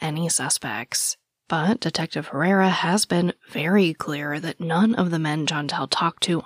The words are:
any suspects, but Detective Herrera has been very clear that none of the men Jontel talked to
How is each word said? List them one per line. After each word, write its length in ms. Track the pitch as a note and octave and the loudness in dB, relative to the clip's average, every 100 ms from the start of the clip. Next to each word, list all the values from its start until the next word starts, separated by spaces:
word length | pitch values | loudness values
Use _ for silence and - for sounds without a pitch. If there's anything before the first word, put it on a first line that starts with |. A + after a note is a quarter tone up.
any 280 | D#3 D3+ E3 | -4 -2 -2
suspects, 880 | - C3+ - C#3 G#2 A#2+ - - - _ _ _ | -2 -2 -4 -4 -8 -6 -4 -4 -6 _ _ _
but 300 | E3 E3 A#3 | 0 0 0
Detective 480 | E3 - D#3+ D3+ D#3 | -2 -2 -4 -6 -6
Herrera 420 | C3+ E3+ G3 F#3+ | 0 2 4 4
has 380 | F3+ E3+ G3+ - | 2 2 0 2
been 260 | F3 F3 - - | 2 0 -2 -10
very 460 | - D#3 G3+ F3 | -6 2 4 4
clear 460 | D#3+ - D3 D3 D3+ | 0 -6 -6 -4 -4
that 180 | D#3+ - | -6 -6
none 380 | E3+ F3+ A3 A3+ | -2 2 4 4
of 160 | F3+ | 2
the 80 | E3 | 0
men 260 | D#3 D#3 D3 | 0 0 -2
Jontel 400 | D3+ D3 - C3+ | -2 -4 -4 -2
talked 360 | - E3 - | -2 -2 -2
to 180 | - E3 | -2 0